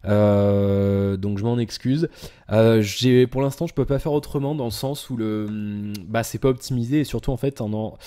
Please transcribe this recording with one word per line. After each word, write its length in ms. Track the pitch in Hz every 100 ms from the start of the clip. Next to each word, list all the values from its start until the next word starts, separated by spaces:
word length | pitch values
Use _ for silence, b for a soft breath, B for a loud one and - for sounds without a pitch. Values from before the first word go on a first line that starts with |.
Euh, 1120 | 95 104 104 101 101 101 101 98 101 98 98 98
donc 220 | 101 101
je 40 |
m'en 160 | 113 120
excuse. 500 | 110 - 123 139 165 B B B -
Euh, 280 | 107 113 113
j'ai, 460 | 104 95 127 123 127
pour 160 | 131
l'instant 240 | 139 - 165
je 80 |
peux 120 | - 120
pas 120 | 139
faire 140 | 160
autrement 420 | 147 147 147 139
dans 120 | 151 120
le 40 |
sens 400 | 104 135 143 -
où 60 | 123
le, 760 | 110 107 107 107 104 104 104 104 87
bah, 160 | 113
c'est 160 | 113 113
pas 120 | 135
optimisé 500 | 127 - 127 117 151
et 40 |
surtout 280 | 139 117 -
en 40 | 127
fait 240 | 139 139
en, 120 | 107
en, 260 | 107 110 -